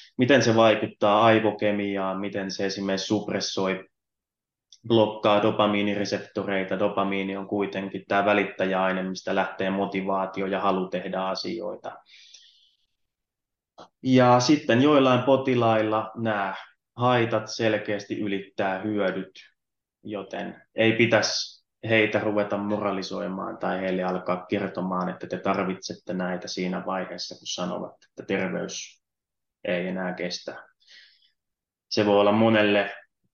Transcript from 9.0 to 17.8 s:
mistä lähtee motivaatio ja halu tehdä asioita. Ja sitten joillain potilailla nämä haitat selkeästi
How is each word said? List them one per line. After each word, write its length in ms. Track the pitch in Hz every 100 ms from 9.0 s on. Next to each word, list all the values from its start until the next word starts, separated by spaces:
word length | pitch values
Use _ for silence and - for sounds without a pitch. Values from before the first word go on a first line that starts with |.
mistä 320 | 95 92 - 98
lähtee 340 | 92 - 95
motivaatio 760 | 98 95 98 95 95 95 98 95
ja 160 | 95
halu 280 | 101 92 92
tehdä 320 | 92 92 92
asioita. 680 | 95 92 95 92 92 - - - _ - - - _ _ _ _ _ _ _ _ _ _ _ _ _ _ - _
Ja 360 | 131 127 123 123
sitten 420 | 143 147 - 117
joillain 420 | 147 143 131 120
potilailla 880 | 135 131 135 123 113 110 107 107 110 117
nämä 400 | 113 104 95 92 - _ _ -
haitat 480 | 123 120 113 110 -
selkeästi 720 | - 110 107